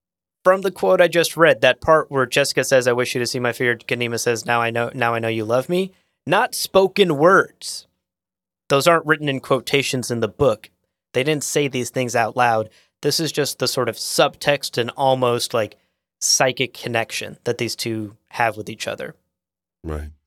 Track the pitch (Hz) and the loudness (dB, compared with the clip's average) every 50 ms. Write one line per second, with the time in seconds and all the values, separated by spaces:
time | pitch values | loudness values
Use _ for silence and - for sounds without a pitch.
0 | _ _ _ _ _ _ _ _ - 185 190 196 190 190 185 - 196 190 185 180 | _ _ _ _ _ _ _ _ 2 2 2 2 0 -6 -4 -2 2 2 4 4
1 | 175 165 151 170 156 - - 156 165 156 131 - 135 127 123 - - 160 160 156 | 4 4 4 0 0 0 2 4 4 4 6 4 4 2 2 2 4 4 4 4
2 | - - 139 135 127 120 - 143 139 - - 143 131 - 139 131 123 127 120 123 | 2 -2 -2 -2 -2 0 0 0 0 2 0 -2 0 4 4 4 4 4 0 0
3 | 123 - - 123 120 117 - 123 123 120 113 - 127 120 117 113 - - 123 120 | -2 -2 -2 -4 -4 -4 -4 -4 -4 -4 -2 0 -2 -2 -2 -2 -4 -6 -4 -4
4 | 120 117 117 113 - 120 117 110 - 123 120 117 117 117 113 117 117 - - 127 | -4 -4 -4 -2 -2 -2 -2 -2 -2 -2 0 0 0 0 -2 -2 -4 -4 -2 -2
5 | 120 117 117 113 113 113 113 113 107 107 117 131 123 - 175 185 190 190 _ _ | -2 -2 0 -2 -2 -2 -2 -4 -2 0 0 -2 0 0 -2 -2 -2 -4 _ _
6 | _ _ _ _ - 135 180 214 254 - - - - - - 190 196 185 - 202 | _ _ _ _ -4 0 0 0 0 -2 -4 -8 -8 2 4 4 4 4 2 2
7 | 196 170 147 135 160 180 196 160 - - _ _ - - - - - _ _ _ | 2 2 2 4 4 6 6 6 4 2 _ _ -14 -12 -12 -14 -16 _ _ _
8 | _ _ _ _ _ _ _ _ _ _ _ _ _ - 139 139 135 170 170 160 | _ _ _ _ _ _ _ _ _ _ _ _ _ 0 0 2 4 4 4 4
9 | 151 151 156 147 151 143 135 127 - - 139 123 - - - 139 131 - - 127 | 4 0 0 0 0 -4 -4 -4 -2 0 -2 -2 0 0 0 0 0 0 -4 -4
10 | 117 - 120 117 113 104 - - 143 123 107 - - - _ _ _ _ _ _ | -4 -4 -2 -2 -2 -2 0 2 2 2 2 0 -8 -20 _ _ _ _ _ _
11 | _ _ - 127 131 156 156 143 - - - 151 147 135 131 127 117 - - 131 | _ _ -4 -2 0 0 -2 -2 -4 -2 -2 0 0 0 -2 -4 -4 -4 -4 -4
12 | 127 117 110 120 113 110 - 127 123 120 113 110 107 - _ _ _ _ _ - | -4 -2 0 0 -2 0 0 0 2 2 2 0 -2 -4 _ _ _ _ _ -4
13 | - 147 139 - 170 - - 147 139 - - - 131 120 - 135 120 113 107 - | -4 -2 -2 -2 -4 -4 -2 -2 -4 -4 -4 -4 -4 -2 -2 -2 -2 -4 -4 -6
14 | - - - - 151 135 - - - 147 143 - - - - 135 113 120 - - | -8 -6 0 0 0 0 0 -2 -2 -2 -2 -2 -4 -6 -4 -4 -4 -4 -4 0
15 | 139 131 131 131 127 120 120 117 - - - 113 104 101 - _ _ _ _ _ | 2 2 2 2 2 0 0 0 -4 -2 -2 -2 -2 -4 -8 _ _ _ _ _
16 | _ _ _ - - - - - 139 131 - - 127 - - - - 127 117 113 | _ _ _ -8 -2 -2 2 2 2 0 2 -2 -4 -4 -6 -10 -8 -4 -4 -4
17 | 110 - - - - - - _ - 123 120 - 120 110 - - - 117 110 110 | -4 -4 -8 -10 -10 -10 -14 _ -6 -6 -4 -4 -4 -6 -6 -6 -6 -6 -6 -6
18 | 107 104 107 _ _ _ - - 120 113 107 107 98 113 113 - - 110 104 - | -8 -10 -14 _ _ _ -4 -2 -2 -2 -2 -6 -12 -14 -12 -10 -8 -8 -8 -8
19 | - - - _ _ _ _ _ _ _ _ _ _ _ _ _ - 80 78 76 | -10 -14 -14 _ _ _ _ _ _ _ _ _ _ _ _ _ -10 -10 -8 -8
20 | 76 76 76 _ _ | -10 -12 -16 _ _